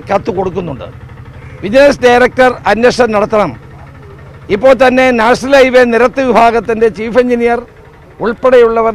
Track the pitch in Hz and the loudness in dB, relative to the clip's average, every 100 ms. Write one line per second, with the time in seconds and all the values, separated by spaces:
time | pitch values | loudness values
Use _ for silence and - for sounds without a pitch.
0 | - 202 - 185 185 175 170 123 87 - | 0 -6 -4 -6 -6 -8 -10 -12 -16 -20
1 | - - - - - - 190 262 285 208 | -20 -20 -20 -20 -20 -14 -2 2 2 2
2 | 247 240 247 - 254 240 - 208 247 - | 2 2 2 2 0 0 -2 0 0 0
3 | - 208 208 214 180 110 - - - - | -2 -2 -2 -2 -4 -6 -18 -20 -20 -20
4 | - - - - - 196 262 240 254 254 | -20 -20 -20 -18 -8 0 2 2 2 2
5 | 254 240 220 247 254 277 262 247 240 226 | 0 0 0 0 0 2 4 2 2 2
6 | 247 - 262 214 233 226 220 220 226 - | 0 -2 0 2 2 0 -4 -2 -2 -2
7 | 226 226 247 240 233 240 240 - - - | -4 -2 -2 -2 -2 -4 -8 -20 -20 -20
8 | - - 214 233 262 247 233 226 226 | -20 -10 -8 -4 2 4 4 2 -2